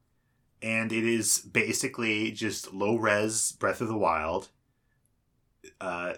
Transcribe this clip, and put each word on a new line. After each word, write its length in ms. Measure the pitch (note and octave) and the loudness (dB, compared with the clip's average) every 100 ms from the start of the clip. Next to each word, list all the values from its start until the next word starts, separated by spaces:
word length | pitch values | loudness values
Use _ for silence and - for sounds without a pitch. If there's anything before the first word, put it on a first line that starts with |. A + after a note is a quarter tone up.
| _ _ _ _ _ - | _ _ _ _ _ -10
And 300 | A2+ A2+ A2 | -4 -2 0
it 140 | A2+ A2+ | 2 2
is 320 | A#2 G2+ - | 2 2 0
basically 920 | G2 A2+ G#2+ - C3+ B2 A2+ G#2+ A2+ | 0 0 2 0 -2 -2 0 0 -2
just 420 | A2 A2 F#2 - | -2 -4 -4 -8
low-res 800 | F#2+ G2+ A2+ A2 G#2 G#2+ A2 - | -2 2 2 4 4 2 0 -2
Breath 260 | - G2+ - | 0 -2 0
of 80 | A2+ | -2
the 100 | A2 | 2
Wild. 520 | F2 D#2+ D#2+ F#2+ - _ _ _ _ _ _ _ _ _ _ _ - - | 2 2 0 -4 -6 _ _ _ _ _ _ _ _ _ _ _ -20 -10
Uh, 340 | F#2 F2 F2+ | -8 -6 -6